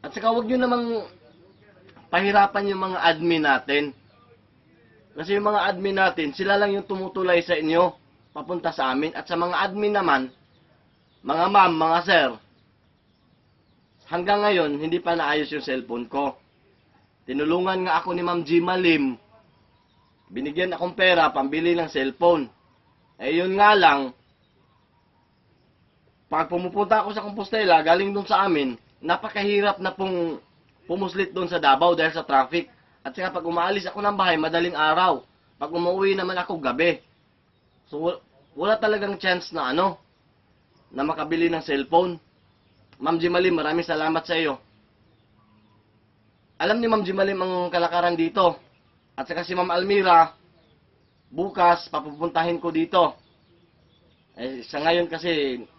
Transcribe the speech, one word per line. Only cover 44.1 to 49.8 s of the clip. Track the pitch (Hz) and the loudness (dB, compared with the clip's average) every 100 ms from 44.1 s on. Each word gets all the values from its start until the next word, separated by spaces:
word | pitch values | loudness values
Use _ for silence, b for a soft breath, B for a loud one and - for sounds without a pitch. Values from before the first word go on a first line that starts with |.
| 160 | -4
sa | - 165 | -2 -2
iyo. | 160 131 _ _ _ _ _ _ _ _ _ _ _ _ _ _ _ _ _ _ _ _ | -2 -4 _ _ _ _ _ _ _ _ _ _ _ _ _ _ _ _ _ _ _ _
Alam | 175 226 | -2 0
ni | 233 | 2
Ma'am | 220 | 0
Jimalim | 185 190 196 196 | 0 0 0 0
ang | 185 180 175 | -2 -2 -2
kalakaran | 175 170 175 175 170 | 0 0 0 0 0
dito. | 165 196 180 170 _ _ _ _ _ | -2 2 2 2 _ _ _ _ _
At | - 135 | -12 -8
saka | 165 | -8
si | 170 | -4
Ma'am | 185 180 | -2 0
Almira, | 175 | 0